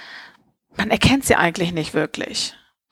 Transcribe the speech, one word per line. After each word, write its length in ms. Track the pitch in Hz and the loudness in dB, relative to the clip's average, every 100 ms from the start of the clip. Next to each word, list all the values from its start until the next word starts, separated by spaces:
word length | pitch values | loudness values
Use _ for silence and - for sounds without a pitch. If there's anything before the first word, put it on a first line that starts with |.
| - - - _ _ _ _ - | -20 -20 -20 _ _ _ _ -4
man 120 | 208 | 0
erkennt 360 | 220 - 269 - | 2 4 2 4
sie 100 | - | 4
eigentlich 360 | 170 170 175 | 4 2 -2
nicht 200 | 170 151 | -2 -2
wirklich. 600 | 156 156 - - - - - _ _ - | 0 -2 -4 -6 -6 -6 -10 _ _ -14